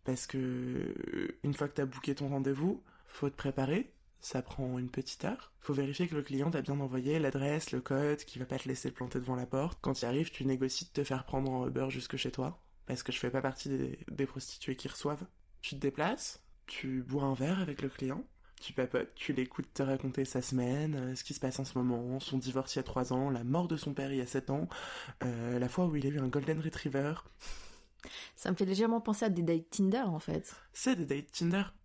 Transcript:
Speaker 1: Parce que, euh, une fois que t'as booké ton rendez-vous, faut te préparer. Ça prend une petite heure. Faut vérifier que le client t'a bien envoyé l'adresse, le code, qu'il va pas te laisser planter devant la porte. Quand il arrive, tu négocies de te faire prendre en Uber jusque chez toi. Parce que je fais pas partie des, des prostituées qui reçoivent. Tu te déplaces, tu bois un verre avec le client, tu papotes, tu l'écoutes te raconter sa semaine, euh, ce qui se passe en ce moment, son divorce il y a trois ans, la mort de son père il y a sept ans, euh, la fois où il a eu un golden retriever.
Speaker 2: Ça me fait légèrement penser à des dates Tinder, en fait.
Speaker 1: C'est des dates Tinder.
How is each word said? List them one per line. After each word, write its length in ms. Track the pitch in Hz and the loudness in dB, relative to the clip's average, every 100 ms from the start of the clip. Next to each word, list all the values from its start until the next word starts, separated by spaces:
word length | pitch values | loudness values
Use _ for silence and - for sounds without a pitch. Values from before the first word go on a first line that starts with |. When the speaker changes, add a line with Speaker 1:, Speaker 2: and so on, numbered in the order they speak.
| - | -2
Speaker 1:
Parce 200 | 127 - | -2 -2
que, 120 | 135 | -2
euh, 1000 | 127 127 127 127 - - - - - - | 0 0 -2 -2 -2 -4 -4 -2 -4 -2
une 100 | 143 | -2
fois 140 | 139 143 | 0 0
que 60 | |
t'as 120 | - 139 | 0 -2
booké 300 | 131 - 139 | -2 -4 -2
ton 140 | 139 | 0
rendez-vous, 520 | 139 135 139 170 214 - - - | 2 2 2 2 0 -6 -20 -18
faut 220 | - 143 | -2 -2
te 60 | - | 0
préparer. 580 | 139 135 135 175 - - - - | 0 2 2 2 0 -8 -20 -14
Ça 200 | - 127 | -4 -4
prend 380 | - - 131 127 | -4 -4 -2 -2
une 100 | 127 | -2
petite 360 | - - - 160 | -4 -6 -4 -4
heure. 260 | 254 - - | -4 -10 -10
Faut 140 | - | -2
vérifier 340 | 139 139 143 175 | 0 0 0 0
que 80 | 151 | 0
le 80 | |
client 260 | 143 135 147 | 0 0 2
t'a 120 | 165 | 2
bien 180 | 135 143 | 0 0
envoyé 400 | 135 131 127 160 | 0 0 2 4
l'adresse, 520 | 143 135 139 151 - | 4 2 2 2 0
le 100 | 127 | -4
code, 380 | - 139 147 147 | 2 2 4 0
qu'il 220 | - 123 | -4 -8
va 40 | 127 | -4
pas 120 | 131 | -4
te 120 | 131 | -2
laisser 200 | 123 131 | -2 -2
planter 300 | - 123 131 | -4 -4 -2
devant 160 | 127 127 | -2 -2
la 100 | 123 | 0
porte. 340 | 135 156 - | 0 0 -2
Quand 200 | 139 135 | -2 0
il 40 | 120 | 2
arrive, 260 | 135 165 | 2 0
tu 140 | - 131 | 0 0
négocies 400 | 131 131 - 170 | 2 0 -2 -4
de 60 | |
te 120 | - | -2
faire 220 | 139 131 - | 0 -2 0
prendre 260 | 135 135 | 0 2
en 160 | 127 127 | 2 0
Uber 200 | 131 135 | 0 -2
jusque 260 | 131 - 135 | -4 -6 -4
chez 160 | 127 | -2
toi. 320 | 131 135 175 - - - | -2 -4 -4 -16 -18 -6
Parce 180 | 127 | -4
que 80 | - | -2
je 80 | 127 | -2
fais 100 | 123 | 0
pas 120 | 131 | 2
partie 260 | 135 131 139 | 0 -2 -2
des, 320 | 131 131 135 - | 0 -2 -4 -8
des 160 | 139 135 | -2 -2
prostituées 520 | 135 - - - 131 | -2 -10 -8 -6 -4
qui 100 | - | -6
reçoivent. 380 | - 147 147 180 - - - | -4 -2 -2 -8 -14 -20 -12
Tu 140 | - 139 | -8 -2
te 60 | |
déplaces, 600 | 139 139 165 254 - - - - - | -2 2 0 0 -6 -8 -18 -20 -10
tu 360 | - 135 131 | -6 -2 -2
bois 200 | 127 139 | 0 2
un 100 | 139 | 2
verre 260 | 131 139 190 | 2 2 2
avec 220 | 170 139 | 0 -2
le 80 | 139 | -4
client, 340 | - 131 156 - - - - | -2 -4 -4 -8 -16 -20 -14
tu 140 | - | -6
papotes, 400 | - 127 - - | 0 2 2 0
tu 200 | - - | -4 0
l'écoutes 380 | 131 127 - - | 2 0 -2 -4
te 120 | - | 0
raconter 420 | 135 135 135 127 135 | 2 2 2 0 0
sa 160 | 127 | 0
semaine, 540 | - 131 123 139 156 147 | 2 2 4 2 2 0
euh, 200 | 127 131 | -2 -6
ce 80 | |
qui 120 | - 143 | -6 -2
se 40 | |
passe 200 | 131 131 | -2 -2
en 60 | 135 | -2
ce 120 | 131 | 2
moment, 420 | 123 120 120 131 | 2 2 0 -4
son 200 | - 135 | 0 0
divorce 340 | 131 131 131 | 2 0 0
il 40 | 139 | -2
y 20 | |
a 40 | |
trois 300 | 131 131 127 | 0 0 2
ans, 160 | 131 139 | 2 2
la 140 | 123 | 2
mort 240 | 120 160 175 | 2 2 2
de 80 | 156 | 0
son 160 | 147 | 0
père 180 | 135 139 | -2 0
il 60 | 135 | 0
y 40 | |
a 40 | 123 | 0
sept 240 | 135 - | -2 0
ans, 180 | 139 170 - - - - - | 0 0 -4 -8 -8 -10 -4
euh, 360 | 127 117 117 123 | -2 0 0 2
la 100 | 127 | 2
fois 160 | - 180 | 4 4
où 100 | 151 | 4
il 120 | 135 | 2
a 20 | |
eu 100 | 143 | 2
un 80 | 127 | 2
golden 320 | 143 135 156 | 2 2 0
retriever. 540 | 156 - 147 135 143 160 - - - - - - - _ - - - - | 0 -2 0 2 2 -2 -8 -14 -8 -8 -10 -18 -20 _ -16 -14 -14 -4
Speaker 2:
Ça 140 | - | 0
me 60 | 185 | 2
fait 100 | 190 | 4
légèrement 360 | 190 233 226 | 4 4 4
penser 240 | 226 208 220 | 2 2 2
à 40 | |
des 140 | 175 | 4
dates 260 | 170 165 165 | 4 2 0
Tinder, 320 | - 190 233 | 2 4 4
en 180 | 220 160 | 2 -2
fait. 360 | - 160 - - - | -2 -4 -4 -16 -12
Speaker 1:
C'est 220 | - - 180 | 0 2 2
des 100 | 143 | 2
dates 260 | 139 - | -2 -2
Tinder. 320 | - 170 190 196 - | 0 2 2 0 -8